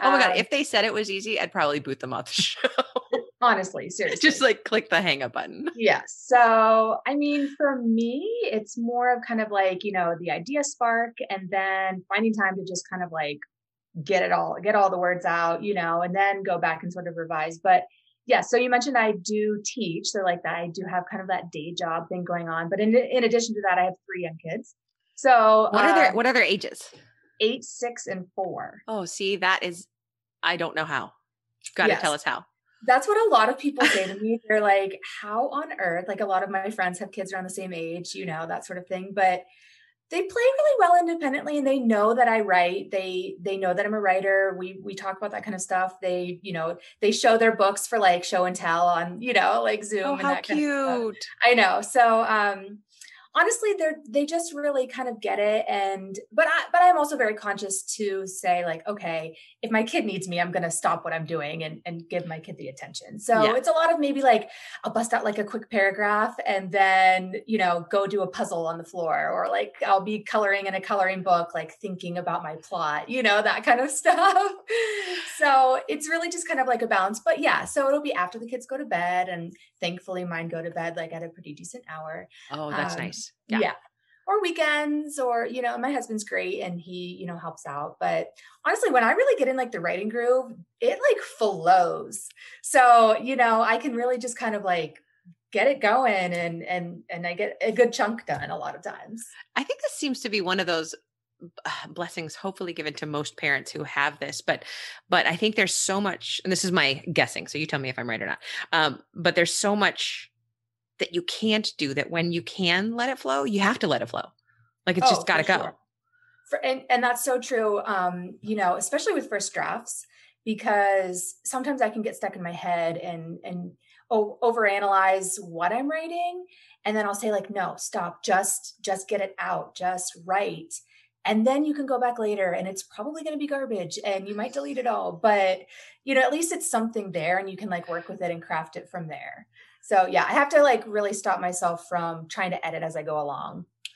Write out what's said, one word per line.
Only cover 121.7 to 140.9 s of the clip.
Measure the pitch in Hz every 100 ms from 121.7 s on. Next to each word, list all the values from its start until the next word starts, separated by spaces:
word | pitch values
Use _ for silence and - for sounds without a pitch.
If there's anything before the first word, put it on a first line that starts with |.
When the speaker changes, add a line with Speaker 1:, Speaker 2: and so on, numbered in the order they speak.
| 262
Speaker 2:
I | 220
can | 240
get | 214 -
stuck | 196 196
in |
my | 175
head | 175 180 170 165 170
and, | 180 165 165 170
and | 190 180 180 - _ _ _
o-, | 220 208 -
overanalyze | 233 226 208 202 202 190 185 190 180 -
what | 175 165 175
I'm | 233 277
writing. | 320 330 339 349 359 359 _ _ _
And | 208 214
then | 202
I'll |
say, | 202 226
like, | 202 196
"No, | 202 170 -
stop, | - 208 175 -
just, | - 190 202 - - -
just | 202 190 -
get | 208
it | 190 -
out, | 180 165 - -
just | 180 180 - 175
write." | 170 190 196 160 165 - - _ _ _
And | - 214 240
then | 277 302
you |
can | 294 269
go | 247
back | 247 233
later | 214 202 185
and | 185 190
it's | 190
probably | - - 247 320
gonna | 311 302
be | 294
garbage | 277 254 202 165 214
and | 208 190 196
you |
might | 208 247
delete | 277 285 254
it | 233
all, | 208 180
but, | 165 220 208 190 185 - - - _
you | 269
know, | 269
at | 254
least | 302 339
it's | 349 -
something | 226 226 226 196
there | 170 160 185
and | 196
you | 185
can, | 202
like, | 175 175
work | 170 -
with | 170
it | 175
and | 170
craft | - 165 165 -
it | -
from | 180 160
there. | 143 - - - _ - _
So | - 196 180
yeah, | 180
I | -
have | 294 285
to, | 302
like, | 285 220
really | 226